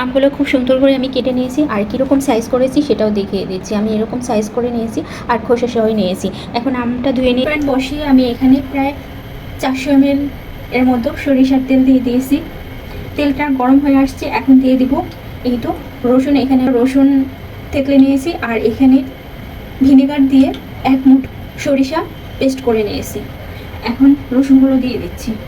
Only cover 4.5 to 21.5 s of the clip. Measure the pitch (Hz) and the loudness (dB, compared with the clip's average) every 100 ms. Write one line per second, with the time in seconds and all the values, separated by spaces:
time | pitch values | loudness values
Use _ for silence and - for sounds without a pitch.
4.5 | - 240 240 226 277 330 - - 240 - | -4 -4 -4 -4 -6 -8 -8 -4 -4 0
5.5 | 240 240 233 220 220 185 185 190 - - | 0 0 0 0 0 -2 -2 -6 -6 -8
6.5 | 233 240 254 240 247 262 254 254 247 262 | -6 -4 -4 -4 -4 -2 0 0 0 0
7.5 | 302 277 254 269 294 294 262 254 233 262 | -2 -2 -2 -2 -4 2 4 4 2 2
8.5 | 269 269 277 277 285 - - - - - | 2 2 -2 -4 -4 -10 -14 -14 -14 -14
9.5 | - 269 262 285 277 277 277 285 - - | -6 -4 -4 2 4 4 2 -2 -8 -12
10.5 | - - 247 254 247 240 320 294 262 262 | -14 -6 0 2 2 -2 -4 0 2 4
11.5 | 269 262 262 262 262 247 247 262 294 - | 2 2 2 4 4 2 -2 0 -2 -4
12.5 | - - - - - - - 285 262 294 | -12 -14 -14 -14 -12 -10 -2 -2 0 -2
13.5 | 262 247 269 285 269 269 - - - 254 | 0 4 4 4 2 2 -2 -6 -2 4
14.5 | 262 262 254 254 302 359 - - - 254 | 4 6 2 2 0 -4 -10 -14 -8 -4
15.5 | 240 233 339 - - 240 254 269 285 262 | -4 -4 -8 -10 -4 2 2 4 2 2
16.5 | 262 254 240 254 277 269 269 269 - - | 2 4 2 2 4 4 4 0 -6 -14
17.5 | - - 302 269 277 269 277 320 - 233 | -14 -6 -4 2 6 6 4 -2 -4 -4
18.5 | 226 - - 269 269 - - - - - | -2 -2 2 4 4 2 -10 -16 -16 -14
19.5 | - - - 269 269 277 294 269 269 285 | -14 -14 0 4 6 6 2 4 4 4
20.5 | - - - - 262 269 269 - - - | 0 -10 -6 0 2 6 4 4 -10 -14